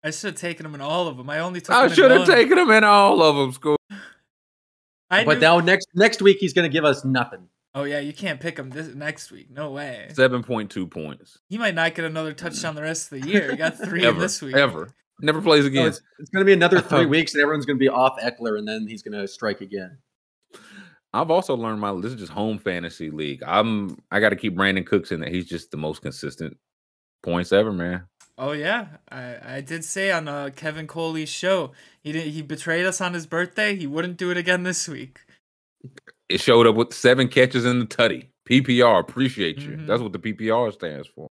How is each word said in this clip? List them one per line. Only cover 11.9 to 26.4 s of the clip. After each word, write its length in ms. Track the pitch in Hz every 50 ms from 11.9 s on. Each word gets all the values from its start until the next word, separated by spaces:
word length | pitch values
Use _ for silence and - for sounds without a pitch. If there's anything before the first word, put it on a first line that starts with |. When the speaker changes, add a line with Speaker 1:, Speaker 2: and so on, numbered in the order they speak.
| 165
Speaker 1:
get 120 | 175 165
another 280 | 160 156 160 160 156 147
touchdown 400 | 139 170 175 147 - - 165 156
the 60 | 151
rest 300 | 151 156 165 160 - -
of 100 | - 135
the 60 | 131 151
year. 220 | 196 208 170 135
He 60 | 135 131
got 200 | 160 165 160 -
Speaker 2:
<laughs> 60 | -
Speaker 1:
three 160 | 185 170 170
in 40 | - 120
Speaker 2:
Ever, 120 | 113 90
Speaker 1:
this 220 | - - - -
week. 140 | - 135 127
Speaker 2:
ever. 340 | 139 143 127 87 78 82 107 _ _ _ _ _ _
Never 220 | 139 147 151 156
plays 220 | 196 190 156 151 143
Speaker 3:
No, 40 | 139
Speaker 2:
again. 200 | 135 139 135 156
Speaker 3:
it's, 140 | 151 - _ _ _ _
it's 100 | 151 -
gonna 160 | - 190 196
be 80 | 196 196
another 260 | 180 170 175 185 180
three 200 | 170 - 160 143
Speaker 2:
<laughs> 40 | 170
Um, 40 | 151
Speaker 3:
weeks, 240 | 139 160 160 151 -
and 80 | 147
everyone's 240 | 147 143 156 151 135
gonna 140 | 120 143 127
be 100 | 131 135
off 300 | - 123 127 131 - -
Eckler, 380 | 107 120 120 - 117 113 107 107
and 80 | 107 107
then 180 | 107 110 110 107
he's 140 | 113 104
gonna 260 | - 110 104 104 98 98
strike 340 | - - - 107 101 -
again. 360 | 101 95 101 98 92 92 - - _ _ _ _ _ _ _ _ _ _ _ - - - - - - - _ _ _ _ -
Speaker 2:
I've 180 | 110 160 160
also 240 | 160 180 180 - 139
learned 240 | 120 113 113 110 107
my, 100 | 104 101 98
this 180 | 90 90 113
is 80 | 131 110
just 120 | 98 85
home 280 | - 101 104 110 110 101
fantasy 500 | - 101 90 87 85 85 - - 85 78
league. 320 | 76 76 78 73 69 65 -
I'm, 520 | 73 85 101 110 113 110 104 101 95 - - _ _
I 80 | - 101
gotta 160 | 107 107 101
keep 200 | - - 107 92
Brandon 280 | 87 98 98 95 95 87
Cooks 280 | - - 101 87 -
in 100 | 92 82
that. 80 | 78 -
He's 180 | 82 92 87 -
just 240 | 90 85 - _
the 60 | - 78
most 240 | 76 78 78 -
consistent 560 | - 73 65 - - 71 - -